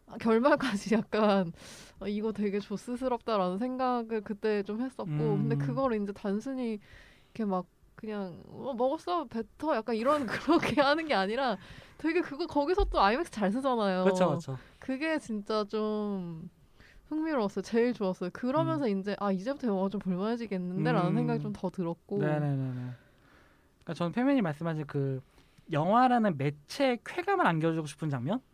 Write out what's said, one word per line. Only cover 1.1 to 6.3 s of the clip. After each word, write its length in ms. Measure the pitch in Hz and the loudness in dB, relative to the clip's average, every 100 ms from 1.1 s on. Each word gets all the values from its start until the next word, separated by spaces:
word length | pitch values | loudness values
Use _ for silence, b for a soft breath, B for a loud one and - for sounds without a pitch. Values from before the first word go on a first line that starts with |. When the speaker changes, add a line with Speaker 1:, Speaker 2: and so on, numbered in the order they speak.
| 214 214 196 170 - B B B B | 2 4 4 2 -4 B B B B
Speaker 1:
'어, 80 | 196 | -6
이거 260 | 208 220 | -2 -2
되게 260 | 208 208 202 | -2 -2 -2
조스스럽다.'라는 1000 | 202 196 - 247 262 240 - 208 180 190 | -4 -8 -6 -4 -2 -2 0 2 2 0
생각을 600 | 254 254 254 247 226 220 | -2 -2 0 0 -2 -4
그때 400 | 208 208 220 208 | -4 -2 0 0
좀 180 | 202 214 | -2 -4
했었고 260 | 262 - 196 | -6 -6 -4
Speaker 2:
음. 280 | 151 151 - 143 | 0 2 2 2
Speaker 1:
근데 80 | 143 | 0
그거를 460 | 139 240 269 214 | 0 0 0 0
이제 100 | 202 | -2
단순히 680 | 196 208 | -4 -2